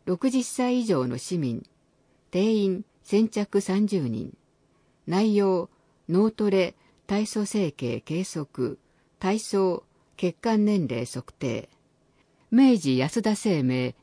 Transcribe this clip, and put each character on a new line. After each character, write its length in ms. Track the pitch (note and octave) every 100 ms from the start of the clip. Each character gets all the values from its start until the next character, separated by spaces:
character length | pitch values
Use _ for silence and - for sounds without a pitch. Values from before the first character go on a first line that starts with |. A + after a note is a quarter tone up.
| -
六 240 | F3+ C4+
十 140 | B3+
歳 380 | A#3+ - B3 B3
以 40 | A3+
上 220 | D#3+ B2+
の 100 | B2
市 200 | - F3+
民。 280 | C3+ A2+ - _ _ _ _ _ _
定 220 | F3+ G#3
員、 320 | A3 G3 F#3 - _
先 260 | - G3+ A3
着 320 | - G3+ G3+
三 280 | F#3+ F#3+ G#3
十 200 | G3 C3
人。 300 | A2 - - _ _ _ _ _ _ -
内 280 | F3+ A3 G3+
容、 340 | G3 F#3 F3 _ _ _ -
脳 200 | F3 G#3+
ト 180 | - G#3
レ、 260 | F#3+ F3 - _ _ -
体 180 | G3 G#3+
組 220 | A3 G3+
成 240 | G#3+ F3
計 300 | - B2 A#2+
計 220 | - D#3+
測、 540 | F#3 E3 C#3+ - A#2+ - _ _ _ _
体 200 | F#3+ G#3+
操、 440 | - G3 F#3+ F3 - _ _ -
血 180 | F3+
管 300 | - A3+ A3
年 240 | G#3 G#3 D3
齢 180 | A#2+ B2
測 280 | C3+ - -
定。 300 | C3+ A2+ - _ _ _ _ _ _ _ -
明 260 | A3+ C4+ A#3
治 200 | D3 B2+
安 240 | C#3+ -
田 140 | G#3+ G#3+
生 280 | G#3+ E3
命 320 | B2+ B2+ B2+ -